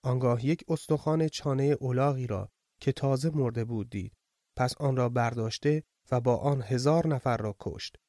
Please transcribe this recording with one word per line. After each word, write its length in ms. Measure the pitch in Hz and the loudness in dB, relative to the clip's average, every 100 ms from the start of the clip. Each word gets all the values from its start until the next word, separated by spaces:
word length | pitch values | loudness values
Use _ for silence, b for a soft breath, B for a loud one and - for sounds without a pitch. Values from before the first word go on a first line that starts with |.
آنگاه 420 | 131 127 127 120 131 | -2 0 2 2 0
یک 180 | 170 - | -2 -2
استخوان 600 | 160 - 151 - 156 156 | -4 0 -2 0 0 0
چانهٔ 500 | - 147 135 139 147 | -2 -4 0 2 0
الاغی 460 | 131 127 139 135 123 | 0 0 0 0 -4
را 220 | 101 98 _ _ _ | -6 -6 _ _ _
که 100 | - | -4
تازه 380 | 131 139 135 156 | 0 0 0 0
مرده 360 | 151 123 117 113 | 0 -2 -2 -4
بود 240 | 113 98 | -4 -4
دید. 240 | 104 92 _ _ _ _ - | -6 -8 _ _ _ _ -4
پس 160 | 123 - | -4 0
آن 180 | 143 131 | -2 2
را 140 | 123 | 0
برداشته 760 | 120 117 117 113 - 143 151 - _ _ | 2 0 0 -4 0 0 0 -2 _ _
و 100 | 127 | 0
با 160 | 120 120 | 2 2
آن 240 | 143 139 | 2 0
هزار 460 | 101 123 135 160 165 | 0 0 4 4 2
نفر 300 | 135 135 113 | 0 0 0
را 180 | 107 101 | -2 -6
کشت. 380 | - - - - | -8 -8 -12 -16